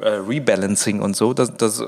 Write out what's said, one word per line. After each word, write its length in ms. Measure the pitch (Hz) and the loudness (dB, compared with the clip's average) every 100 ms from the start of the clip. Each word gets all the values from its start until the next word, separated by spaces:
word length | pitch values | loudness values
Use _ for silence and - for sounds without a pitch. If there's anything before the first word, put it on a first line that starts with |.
äh, 60 | 107 | -2
Rebalancing 920 | 104 98 139 120 98 98 101 - 101 | -2 -2 -2 0 2 2 0 0 0
und 160 | 101 98 | 0 2
so. 160 | 110 | 2
Das, 240 | 127 127 - | 2 0 0
das 260 | 113 113 | -2 -2